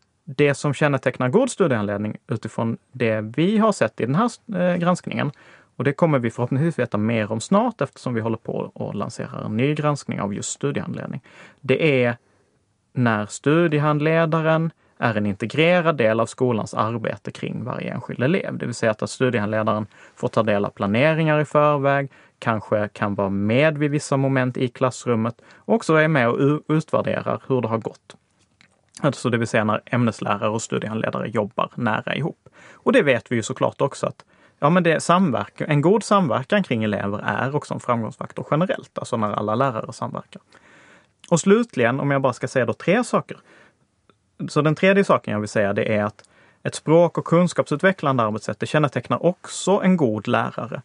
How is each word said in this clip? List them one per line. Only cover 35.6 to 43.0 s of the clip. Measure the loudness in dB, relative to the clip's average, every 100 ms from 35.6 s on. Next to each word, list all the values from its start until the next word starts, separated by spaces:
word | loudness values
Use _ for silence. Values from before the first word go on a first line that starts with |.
| 0
en | 2
god | 4 2
samverkan | 2 2 2 0 0 0
kring | 0 0
elever | 0 -2 -2 -4 -4
är | -2 -2 -4
också | -4
en | -6
framgångsfaktor | -2 -2 -2 -8 -12 -12 -2
generellt, | 0 0 -2 -8 -10
alltså | -6 -2
när | -2
alla | -2 -2
lärare | 0 0 -2 -8
samverkar. | -8 -8 -8 -12 -18 _ -20 _ -20 -20 -20 _ _ -2
Och | 0
slutligen, | 4 4 2 0 0 2
om | 0
jag | 0
bara | 0
ska | -2 -4
säga | 0 0
då |
tre | -2 0 0